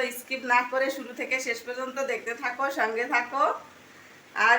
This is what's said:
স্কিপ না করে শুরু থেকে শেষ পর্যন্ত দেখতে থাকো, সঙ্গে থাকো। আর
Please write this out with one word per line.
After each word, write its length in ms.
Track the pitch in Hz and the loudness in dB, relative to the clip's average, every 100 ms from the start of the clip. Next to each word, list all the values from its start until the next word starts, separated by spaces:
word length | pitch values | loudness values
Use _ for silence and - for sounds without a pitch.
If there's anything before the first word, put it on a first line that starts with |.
| 254 | -2
স্কিপ 340 | - - 262 254 | -4 -6 -6 2
না 140 | 247 247 | 2 4
করে 200 | 262 269 | 0 0
শুরু 220 | 269 240 | -2 -8
থেকে 260 | 240 226 262 | -8 -4 -2
শেষ 200 | 254 226 | -2 -6
পর্যন্ত 360 | 240 247 262 254 | -6 -6 -6 -4
দেখতে 300 | 262 233 220 | -4 -4 -6
থাকো, 380 | 233 254 247 277 | -6 -6 -2 -2
সঙ্গে 340 | - 220 226 254 | 2 0 0 0
থাকো। 480 | 240 - 277 320 - - - - - - - - - | 0 0 2 2 0 -8 -20 -20 -20 -20 -20 -10 2
আর 220 | 220 | 6